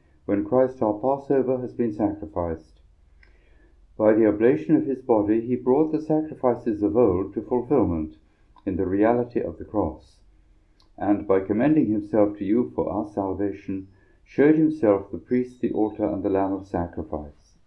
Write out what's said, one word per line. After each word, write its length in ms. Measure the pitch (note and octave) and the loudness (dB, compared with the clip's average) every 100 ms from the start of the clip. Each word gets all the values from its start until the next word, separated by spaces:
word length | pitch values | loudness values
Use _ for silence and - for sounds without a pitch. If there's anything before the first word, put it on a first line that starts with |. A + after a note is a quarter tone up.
| _ _ | _ _
when 180 | - G2+ | -4 -2
Christ 380 | G#2 B2+ B2+ B2+ | 0 0 0 0
our 120 | A2 | -2
Passover 640 | G#2 B2+ C#3 - C#3 A#2+ B2+ | -2 -2 -2 0 0 0 -2
has 140 | A#2+ | -4
been 180 | - A#2 | -4 -4
sacrificed. 880 | G#2 G#2 G2+ D#2 F#2 E2+ D#2+ - _ _ _ _ _ _ _ _ _ _ _ _ - | -2 -4 -4 -8 -6 -6 -6 -12 _ _ _ _ _ _ _ _ _ _ _ _ 0
By 160 | G#2+ | 4
the 120 | A2 A2 | 6 4
oblation 480 | G#2 A#2 D3+ - | 4 2 2 2
of 120 | D3 C3+ | 0 2
his 160 | C3 | -4
body, 400 | - A2 G#2 A2+ | 2 2 2 0
he 120 | A#2+ | 0
brought 380 | B2 B2+ C3+ D#3 | -2 2 2 2
the 80 | D3+ | -2
sacrifices 800 | D3+ D#3 D#3 - B2+ A#2 A#2+ G2+ | -2 -2 -2 -2 0 0 -2 -2
of 140 | G2+ A#2 | 0 4
old 380 | A2+ F2+ G2 | 2 2 -4
to 80 | - | -8
fulfillment 720 | - B2 B2 C#3+ F2+ E2 D#2 - _ _ _ _ | -4 -4 0 0 0 -2 -6 -12 _ _ _ _
in 120 | - F2+ | -6 -4
the 100 | F2+ | -2
reality 520 | G2 A2 A#2+ A#2+ A#2 | 2 2 2 -2 -4
of 180 | E2+ E2 | -6 -10
the 80 | - | -8
cross, 500 | G#2+ E2+ - - _ _ _ _ _ _ _ _ - | -4 -2 -4 -18 _ _ _ _ _ _ _ _ -6
and 320 | G2 G2+ F#2 | -2 0 2
by 120 | F#2+ | 0
commending 500 | F#2+ G#2 C#3+ D#3 A2 | 0 0 2 2 2
himself 480 | G#2+ - G#2+ G#2 G#2 | 0 0 2 2 0
to 60 | |
you 280 | G2 A#2 B2 | 0 0 0
for 140 | - E2+ | -2 -4
our 160 | F#2+ - | -4 -6
salvation, 840 | - G2 F#2+ G2+ F#2+ - F#2+ F#2+ _ _ _ | -6 -4 -4 -6 -6 -10 -10 -10 _ _ _
showed 320 | _ - C#3+ D#3 | _ 2 4 6
himself 540 | D#3 - A2 G2 - | 2 2 2 2 0
the 80 | - | -10
priest, 420 | - B2 B2 - | -4 -2 -2 -4
the 120 | A2 | -4
altar, 340 | - G#2+ G#2+ G#2 | 0 -2 -2 -4
and 160 | G2 | -2
the 80 | G2+ | 0
lamb 240 | F#2+ F#2+ | 0 -2
of 120 | F#2+ F#2+ | -4 -4
sacrifice. 920 | F#2 E2+ - D#2 D2+ D2 - _ _ | -4 -4 -8 -8 -8 -10 -18 _ _